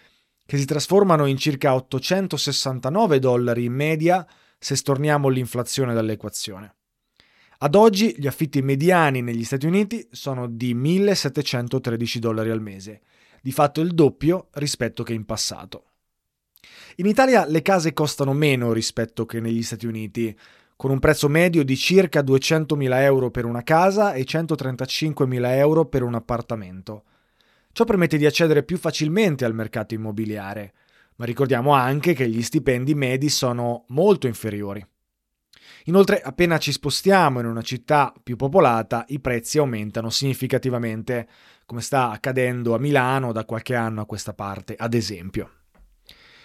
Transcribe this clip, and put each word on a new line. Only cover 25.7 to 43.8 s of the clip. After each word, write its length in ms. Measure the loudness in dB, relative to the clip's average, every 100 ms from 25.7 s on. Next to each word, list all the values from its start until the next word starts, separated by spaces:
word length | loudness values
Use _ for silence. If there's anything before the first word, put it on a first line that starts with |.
| 4 2
per 160 | 0
un 140 | -2 -4
appartamento. 880 | -4 -6 -6 -10 -10 -16 -16 -18 _ _ _ _ _ _ _
Ciò 140 | -2 0
permette 320 | 2 2 4
di 80 | 2
accedere 380 | 4 4 4
più 140 | 2 -4
facilmente 680 | -4 -4 -2 2 0 0 -2
al 80 |
mercato 400 | -4 -6 -6 -6
immobiliare, 800 | -8 -6 -6 -6 -6 -10 -12 -14 _ _ _ _ -12
ma 80 | -6
ricordiamo 460 | -2 0 2 4
anche 420 | 4 2 0 0
che 140 | 0 0
gli 140 | -2
stipendi 540 | -2 -2 0 0 0 0
medi 340 | 0 0 -2
sono 560 | 0 -2 -2 -4 -6 -6
molto 360 | 0 2 2 0
inferiori. 600 | -4 -6 -6 -8 -10 -14 _ _ _ _ _ _ _ -20 -14 2
Inoltre, 340 | 4 6 4
appena 380 | -2 0 2 2
ci 160 | 0
spostiamo 640 | -4 -4 -2 4 6 6 2
in 60 | -4
una 160 | -6
città 500 | -6 -6 0 2 2 -2
più 140 | -10 -4
popolata, 680 | 0 4 4 4 0 -4 -6
i 120 | -6
prezzi 380 | -4 -4 -2 0
aumentano 500 | 0 -2 -6 -6 -4
significativamente, 1200 | -2 -2 -2 -2 -2 -2 -2 -4 -6 -6 -6 -8 _ _ _ -14
come 160 | -10
sta 280 | -2 0 0
accadendo 640 | -2 -4 0 0 -2 -2
a 60 | 0
Milano 520 | 0 2 2 0 -2
da 140 | -6 -6
qualche 300 | -8 -4
anno 260 | -4